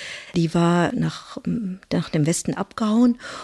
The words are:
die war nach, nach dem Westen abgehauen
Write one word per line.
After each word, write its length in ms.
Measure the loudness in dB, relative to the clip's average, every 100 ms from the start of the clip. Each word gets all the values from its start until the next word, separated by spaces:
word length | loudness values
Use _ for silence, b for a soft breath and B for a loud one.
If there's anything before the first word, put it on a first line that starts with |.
| B B B 0
die 180 | 2
war 400 | 2 4 4 2
nach, 420 | 0 -2 -4 -12 -10 -4 -4 -4 -8 -4
nach 180 | -4 0
dem 160 | 0 2
Westen 280 | 0 -2
abgehauen 640 | -4 -6 -4 0 4 4 4 B B